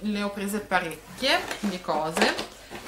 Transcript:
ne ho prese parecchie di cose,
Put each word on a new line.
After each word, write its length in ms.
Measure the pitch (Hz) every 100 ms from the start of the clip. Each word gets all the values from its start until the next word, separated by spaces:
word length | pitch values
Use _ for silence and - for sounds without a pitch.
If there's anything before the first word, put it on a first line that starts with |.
ne 200 | 208 208
ho 80 | 202
prese 300 | 202 196 208
parecchie 800 | 202 185 170 151 - 185 262 349 - -
di 220 | 208 180
cose, 520 | - 151 160 180 226 349 - - - -